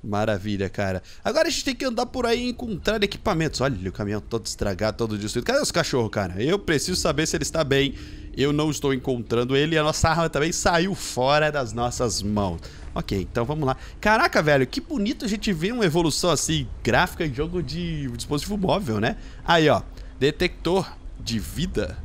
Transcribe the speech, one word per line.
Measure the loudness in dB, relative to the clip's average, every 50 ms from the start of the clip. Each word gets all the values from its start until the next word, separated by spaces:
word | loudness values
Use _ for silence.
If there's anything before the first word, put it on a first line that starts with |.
Maravilha, | -4 -2 0 0 2 2 0 0 0 -2 0 0 -2 -2
cara. | -2 -2 -2 0 -2 -2 -6 -10 -18 -6 -4
Agora | 0 2 2 2 2
a |
gente | 0 -2 -2
tem | -4 -4
que | -2 -2
andar | -2 -2 -2 -4
por | -2 -2 -2 0
aí | 0 0 0 0
e | -4
encontrar | -4 -6 -6 -6 -6 -2 -2 -2 0 2 0
equipamentos. | -2 -2 -2 -2 0 2 2 0 0 0 0
Olha | 0 0 0 -2 -4 -6
o |
caminhão | -4 -2 -2 -2 -2 -4
todo | -4 -4 -4 -4 -4
estragado, | -6 -6 -2 -2 -2 0 0 -2 -2 0
todo | -2 -2 -2 -2
destruído. | -4 -4 -2 -2 -2 0
Cadê | 2 0 2
os | 0 2
cachorros, | 0 0 0 2 2 0 0 0
cara? | 0 -2 -2 -2 -2 -2
Eu | 0 0 0
preciso | 0 2 0 0 0 0 -2 -2 0
saber | 0 0 0 0 0
se | 0 -2
ele | -2 -4
está | -2 0 -2 2
bem. | 4 4 4 4 2 -2 -8 -12 -14 -14 -14 -14 -12 -2
Eu | 0 2 2 2
não | 2 2 0
estou | 0 0 0 0 0
encontrando | 0 0 -2 -2 -2 -2 0 0 0 2 2 2
ele | 2 2 4 2
e |
a | 2 2
nossa | 2 0 2 2
arma | 2 2 2 0 0
também | 2 0 0 0 0
saiu | 2 2 4 4 4 2 2 -2
fora | -4 -6 -6 -2 0 4 4 6 4 4 2
das | 2 0 -4 -2 -2
nossas | -2 -2 -2 0 0 0 0 0 -2
mãos. | -2 0 0 0 0 0 -2 -6 -10 -14 -16 -14 -14 -8 -6
Ok, | -6 -4 -2 -2 -2
então | -2 -2 -2 -2 -2
vamos | 0 -2 0 0
lá. | 0 0 -2 -6 -14 -14 -2
Caraca, | 2 4 4 4 4 4 2 2
velho, | 4 6 6 6 4
que | 2 0 -8
bonito | -6 -4 -2 0 0 0 -2 -2 -2
a |
gente | -4 -4 -2 0 -2
ver | 0 0 0 -2 0
uma | 2 2
evolução | 4 4 4 2 2 2 2 2 4
assim, | 4 2 2 0 0 -2 -2 -4 -8 -4
gráfica | 0 2 4 4 4 2 0 -2 -2
em | -2 0
jogo | -2 -4 -2 -2 -4
de | -4 -4 -4 -4 -4 -4 -4 -4 -4 -6
dispositivo | -6 -6 -4 -2 -2 -2 -2 -2 -2
móvel, | 0 2 2 2 2 2 0 2 2
né? | 2 2 0 -2 -8 -12 -14 -8 2
Aí, | 4 6 8 8
ó, | 6 6 4 2 -4 -12 -12 -12 -12 -2
detector | 2 2 2 2 2 -2 -2 -2 -2 -2 2 2 2 0 -2 -8 -14 -14 -14 -12 -10
de | -6 -4 -4
vida. | -4 -4 -4 -4 -4 -4 -2 0 -2 -2 -2 -4 -10 -10